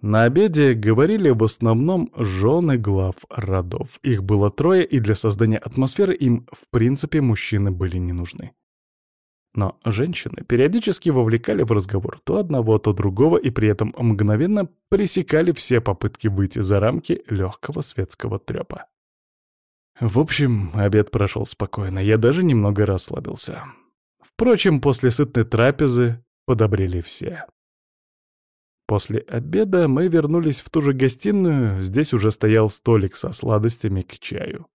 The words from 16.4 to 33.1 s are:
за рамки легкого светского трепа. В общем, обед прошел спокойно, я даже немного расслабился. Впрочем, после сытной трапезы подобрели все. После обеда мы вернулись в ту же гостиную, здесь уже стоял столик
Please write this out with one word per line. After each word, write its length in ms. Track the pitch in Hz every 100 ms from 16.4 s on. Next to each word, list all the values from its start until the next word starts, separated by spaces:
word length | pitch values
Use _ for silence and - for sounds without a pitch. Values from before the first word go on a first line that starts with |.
| 98 -
за 200 | 95 101
рамки 420 | 107 165 - 170 -
легкого 540 | 101 92 - - 156
светского 580 | 147 - 95 - 113 101
трепа. 460 | - - - - - _ _ _ _ _ _ _ _ _ _ _
В 180 | 117 101
общем, 540 | 160 - 143 113 95 92
обед 360 | 101 107 104
прошел 340 | - 101 - 110
спокойно, 540 | - 101 - 98 95
я 180 | 98 110
даже 240 | 117 156
немного 420 | 180 123 101 101 101
расслабился. 800 | 95 - - - - - - - - _ _ _ _
Впрочем, 580 | _ _ 233 220 196 151
после 320 | 135 127 127
сытной 320 | 117 139 120
трапезы 800 | 113 110 123 139 147 120 123 117 _ _ -
подобрели 560 | 120 110 98 95 90
все. 440 | 85 - - 87 - _ _ _ _ _ _ _ _ _ _ _ _ _ _
После 300 | 104 - 107
обеда 680 | - 117 139 180 214 185 165
мы 200 | 135 180
вернулись 540 | 165 147 165 160 139
в 100 | -
ту 100 | 165
же 120 | 143
гостиную, 880 | 135 131 123 202 208 180 147 117 95
здесь 280 | 95 104 151
уже 200 | 120 104
стоял 400 | 104 107 110 107
столик 440 | - - 113 98